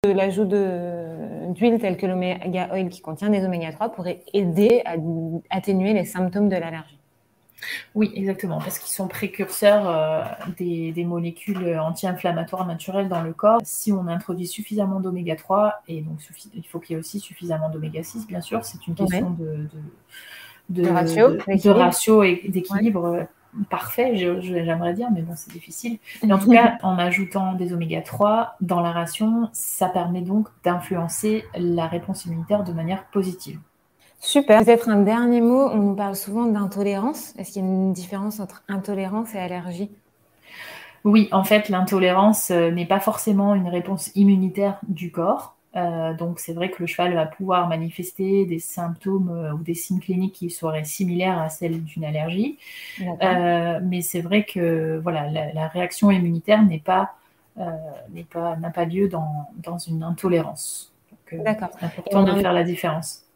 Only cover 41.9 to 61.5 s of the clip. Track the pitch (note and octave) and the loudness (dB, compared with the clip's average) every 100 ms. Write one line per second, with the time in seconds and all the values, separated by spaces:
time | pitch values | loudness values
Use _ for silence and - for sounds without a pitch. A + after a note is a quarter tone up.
41.9 | G3 F3+ F3+ G#3 G#3 - F3 E3+ F3 E3+ | 4 4 6 6 4 2 2 2 0 0
42.9 | G3 G#3+ - - G3 G3+ G3+ F3 F3 F3 | 0 0 -2 0 2 4 2 2 -2 -2
43.9 | G3 - G3 G3 F#3+ F#3 G3+ G3+ G3 - | -6 -2 4 6 6 2 0 -2 -2 -6
44.9 | D#3+ F3 E3+ F3 C4+ - _ _ E3+ F3 | -6 -6 -2 0 0 -4 _ _ -4 -4
45.9 | E3 E3 D#3+ E3+ E3+ - E3+ F#3 F#3 E3+ | -2 -4 -4 -6 -6 -8 -6 -6 -4 -6
46.9 | - F3+ E3+ D#3 - F#3+ F3+ F3 E3 E3 | -2 0 0 -2 -4 0 0 2 -2 -4
47.9 | - F3+ - F#3+ G3 F#3 E3 - - E3+ | -8 -12 -4 0 2 2 -2 -6 -6 -6
48.9 | E3 G3 G3 F3+ E3+ D#3 D3+ E3+ E3 - | -4 -2 0 0 -4 -6 -6 -6 -6 -2
49.9 | F3+ - F3+ F#3+ - E3+ - E3 D#3 D3+ | -4 0 -2 -2 -4 -10 -4 -4 -4 -6
50.9 | - F#3 F3 F#3 F3 D#3 - E3+ E3 D#3+ | -4 -2 0 0 0 -2 -4 -4 -4 -6
51.9 | - D#3 D3+ D#3+ F3+ C4 D4 - - - | -6 -4 -2 -2 -2 -2 -4 -18 -18 -16
52.9 | - F3+ E3 F#3+ F3+ F3 E3+ E3+ E3 F3+ | -8 -8 0 2 2 2 2 0 -2 -2
53.9 | F3+ F3 F3 E3+ G#3 G#3 F#3 E3+ E3 D#3+ | -2 -4 -6 2 0 2 0 0 0 -2
54.9 | D#3+ E3 D#3+ D3 D#3 D3+ D#3 D#3+ F3+ F3+ | -2 -2 -2 -2 -4 -4 -4 -4 -4 -4
55.9 | - G3+ F#3+ F3 E3 - G#3+ G#3 D#3+ - | 2 4 4 2 0 2 6 6 4 0
56.9 | F#3 F#3+ - _ _ _ - F3 D#3+ D#3+ | 2 0 -6 _ _ _ -10 -8 -8 -10
57.9 | C#3 - E3+ E3+ E3+ E3+ D#3+ E3+ F3 E3+ | -16 -16 -16 -12 -6 -4 -4 -6 -2 -2
58.9 | F3+ G3 E3+ D#3 D3+ D3 - E3+ F3 E3+ | 2 0 0 -4 -6 -10 -14 -10 -10 -6
59.9 | D#3+ E3 E3+ F#3+ E3+ D3+ D3 - - - | -6 -4 -2 2 0 0 -8 -10 -12 -16
60.9 | _ _ - _ E3 A3 | _ _ -20 _ -4 -2